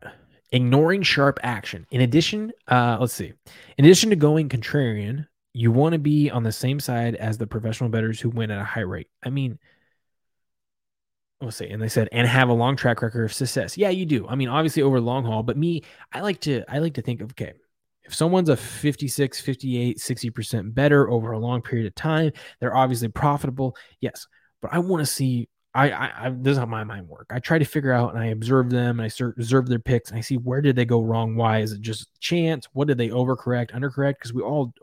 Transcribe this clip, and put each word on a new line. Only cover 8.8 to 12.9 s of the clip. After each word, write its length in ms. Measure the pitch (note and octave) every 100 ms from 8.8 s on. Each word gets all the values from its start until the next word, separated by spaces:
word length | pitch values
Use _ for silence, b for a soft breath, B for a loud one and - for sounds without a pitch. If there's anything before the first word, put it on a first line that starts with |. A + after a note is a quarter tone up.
rate. 280 | F#2 G2 - _
I 80 | B2
mean, 280 | C#3 B2+ - _ _ _ _ _ _ _ _ _ _ _ _ _ _ _ _ _ _
let's 160 | A#2+ -
see. 100 | -
And 140 | G#2+
they 80 | A2
said, 180 | - G#2+
"And 120 | A#2+
have 220 | A#2+ B2+ B2
a 60 |
long 240 | A#2 B2 C3+
track 240 | B2